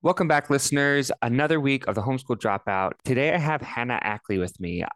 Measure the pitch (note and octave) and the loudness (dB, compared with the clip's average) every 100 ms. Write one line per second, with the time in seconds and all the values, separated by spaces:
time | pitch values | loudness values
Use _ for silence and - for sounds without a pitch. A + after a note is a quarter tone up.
0 | E3 F3 E3+ D3 - C#3 - C#3+ C#3+ C#3+ | 2 2 2 2 4 0 2 2 2 2
1 | C3 - A#2+ B2 D3+ D#3+ C#3 C3+ - G2 | 0 -2 0 2 2 2 2 0 0 -2
2 | A2+ C3 - A#2 A2+ G2 - F#2+ F#2+ - | -2 -4 -2 -2 0 -2 -2 0 -2 -4
3 | - C3 D3 F3 D3+ D3+ - - A#2+ A#2 | -2 0 2 0 0 -2 -4 -6 -2 -2
4 | - G#2+ - G2 F2+ - F2+ F2 E2+ | -2 -6 -4 -2 -2 -4 -6 -4 -6